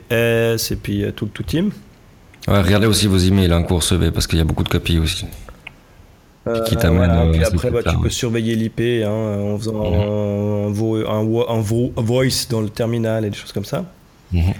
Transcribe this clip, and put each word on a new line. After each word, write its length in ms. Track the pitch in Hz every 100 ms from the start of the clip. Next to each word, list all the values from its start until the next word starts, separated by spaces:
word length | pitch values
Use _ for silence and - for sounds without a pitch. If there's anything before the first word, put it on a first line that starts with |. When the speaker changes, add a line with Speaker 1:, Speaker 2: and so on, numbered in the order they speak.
| -
Speaker 1:
S 640 | 117 117 117 117 113 -
et 40 | 104
puis, 280 | - 101
euh, 80 | 101
tout, 140 | - 107
tout 160 | -
team. 280 | 107 151 202 - - - - - - - -
Speaker 2:
Ouais, 140 | 101
regardez 240 | 87 104 110
aussi 220 | 95 101
vos 100 | 95
emails, 340 | 90 98 90
hein, 120 | 85
que 60 | 85
vous 80 | 87
recevez, 340 | - 90 82
parce 160 | 80 -
qu'il 100 | 82
y 40 |
a 40 | 80
beaucoup 180 | 71
de 60 | 71
copies 300 | 82 - 82
aussi. 260 | 80 - 87 - - - - - - - - - _ _ 113
Speaker 1:
Euh, 160 | 117
Speaker 2:
Qui 140 | 113 -
t'amène, 200 | 87 87
Speaker 1:
voilà, 240 | 87 85
Speaker 2:
euh, 80 | 82
Speaker 1:
puis 80 | 80
Speaker 2:
ces 60 | 82
Speaker 1:
après, 240 | 82 123
bah, 100 | 117
Speaker 2:
trucs-là, 100 | 107
Speaker 1:
tu 60 | 85
Speaker 2:
ouais. 60 |
Speaker 1:
peux 60 | 85
surveiller 440 | - 123 117 113 110
l'I 140 | 113
P, 340 | - 117 120
hein, 60 | 104
en 460 | 110 110 101 101 104
faisant 160 | 110
Speaker 2:
Mhm. 920 | 107 107 104 104 104 104 101 104 104 104
Speaker 1:
un 20 |
vo-, 380 | 104 110 110 -
un 140 | 107
vo-, 220 | 110 113 120
un 100 | 113
vo-, 320 | 104 117 123 -
voice 480 | 113 127 131 - -
dans 100 | 110
le 80 | 107
terminal 560 | - 113 117 113 110 107
et 60 |
des 40 | 98
choses 160 | -
comme 140 | 104 101
ça. 200 | 143 180 - - _ -
Speaker 2:
Mhm. 120 | 85 85